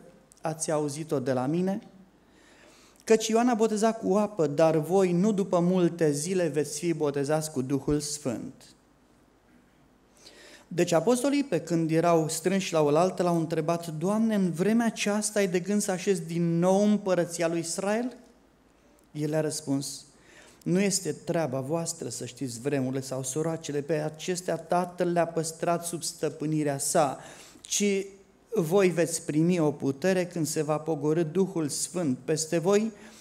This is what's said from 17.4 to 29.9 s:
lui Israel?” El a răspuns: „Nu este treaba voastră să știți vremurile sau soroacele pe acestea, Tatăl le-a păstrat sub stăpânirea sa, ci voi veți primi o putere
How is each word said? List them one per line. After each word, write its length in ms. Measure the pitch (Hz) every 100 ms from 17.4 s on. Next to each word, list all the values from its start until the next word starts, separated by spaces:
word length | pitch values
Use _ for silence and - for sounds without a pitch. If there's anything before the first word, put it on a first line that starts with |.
| 165
lui 120 | 170
Israel?” 580 | 165 - 190 214 247 - - _ _ _ _ _ _ _ _
El 220 | 151 151
a 80 | 156
răspuns: 640 | 151 147 - 139 139 - - - - - - -
„Nu 160 | - 175
este 320 | 202 190 156
treaba 480 | 143 - 170 156 131
voastră 500 | 131 165 165 - 131
să 160 | - 123
știți 360 | - 135 117
vremurile 400 | 131 143 131 135
sau 220 | 127 131
soroacele 580 | 131 156 160 160 160 143
pe 120 | 143
acestea, 640 | 156 156 156 - 175 - 165
Tatăl 540 | 160 175 180 - 175
le-a 160 | 175 165
păstrat 580 | 165 160 - 170 170 170
sub 180 | 165
stăpânirea 720 | - - 156 151 156 156 147 139
sa, 420 | - 180 147 131 - - - -
ci 220 | - - 208 95 - - - _ _
voi 360 | 440 156 196 190
veți 360 | 165 165 - -
primi 340 | 151 170 180
o 120 | 151
putere 540 | 143 135